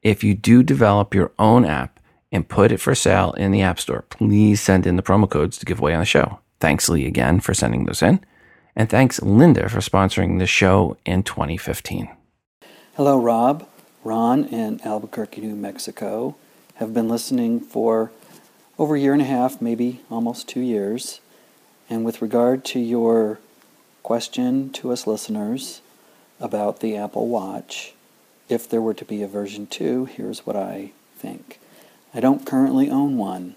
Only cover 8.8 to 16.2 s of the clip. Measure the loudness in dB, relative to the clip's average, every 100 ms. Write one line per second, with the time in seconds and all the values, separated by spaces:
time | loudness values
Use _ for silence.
8.8 | 2 4 2 2 4 6 8 6 2 -4
9.8 | 0 2 2 0 0 0 0 2 4 4
10.8 | 2 -2 -2 -2 -2 -6 -6 -6 -8 -10
11.8 | -6 -8 -8 -16 _ _ _ _ -20 -20
12.8 | _ -2 2 2 2 2 2 0 -8 _
13.8 | _ _ -6 -2 2 0 0 -4 -6 -6
14.8 | -6 -8 -8 -10 -10 -10 -12 -10 -10 -10
15.8 | -14 -10 -8 -6